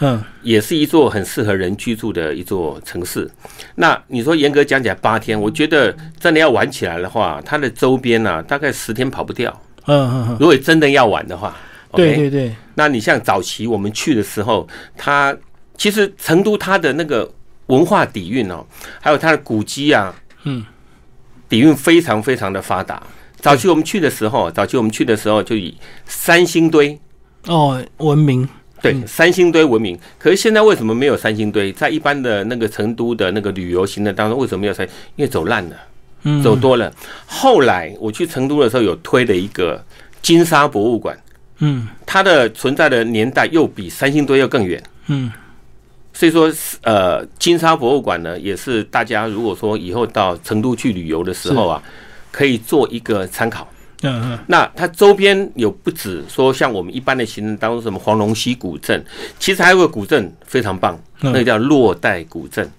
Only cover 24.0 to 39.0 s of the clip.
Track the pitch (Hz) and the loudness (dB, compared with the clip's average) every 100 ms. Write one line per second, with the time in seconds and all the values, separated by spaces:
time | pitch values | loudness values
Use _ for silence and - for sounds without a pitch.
24 | 147 - 107 123 85 82 101 131 110 - | -2 -2 -2 0 -2 -2 -2 0 -2 -2
25 | 120 107 107 107 95 110 85 - - - | 0 0 2 0 0 -4 -4 -12 -20 -20
26 | - - - 170 175 170 165 160 147 147 | -14 -6 2 4 4 2 4 4 2 0
27 | - - _ _ - 165 143 127 - - | -16 -20 _ _ -2 2 2 0 -8 -4
28 | 156 147 147 127 135 - - - 139 139 | 0 2 4 2 -2 -8 -20 -4 -2 -2
29 | 113 - 165 180 175 160 156 110 107 87 | -4 2 2 4 4 6 4 2 0 -6
30 | - - 151 196 226 214 214 175 110 113 | -14 -2 2 2 4 4 4 4 0 0
31 | 139 104 113 107 107 104 98 95 147 151 | 0 0 -2 -2 -2 -2 -2 -2 -2 0
32 | 143 143 123 104 101 123 107 - 107 113 | -2 -2 0 -2 -2 -4 -4 -2 -4 -2
33 | 117 113 95 104 101 95 90 87 98 - | -4 -2 -2 -2 -4 -6 -4 -2 -2 -2
34 | 104 98 107 123 127 95 101 95 95 - | -4 -2 -2 -2 -4 -4 -4 -4 -8 -10
35 | - - 143 92 82 117 85 - - - | -18 -6 -4 -2 -2 -2 -4 -12 -20 -20
36 | - - 147 147 139 139 131 123 92 - | -20 -8 -2 0 2 4 4 2 0 -8
37 | - - - - 262 175 120 92 80 - | -18 -20 -16 0 4 4 4 2 -4 -8
38 | 110 107 170 135 135 147 120 123 104 80 | -8 -4 -6 -2 -2 2 2 2 0 -2